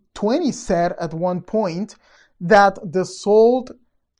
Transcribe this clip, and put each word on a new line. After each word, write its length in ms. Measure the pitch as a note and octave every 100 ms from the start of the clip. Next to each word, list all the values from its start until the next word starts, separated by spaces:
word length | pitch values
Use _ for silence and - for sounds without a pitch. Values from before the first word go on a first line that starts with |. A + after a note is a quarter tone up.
| _
twenty 360 | - G#3 C#4+ D#4
said 440 | - - F3 F3 F3
at 140 | E3+
one 300 | D#3+ F3+ F3+
point 540 | - A3 G3+ E3 G#3+ - _ _ _ -
that 360 | E3+ G3+ G3+ G3 F#3
the 120 | F3
soul 640 | F3+ - G#3 G#3+ A3+ B3+ B3 - _ _ _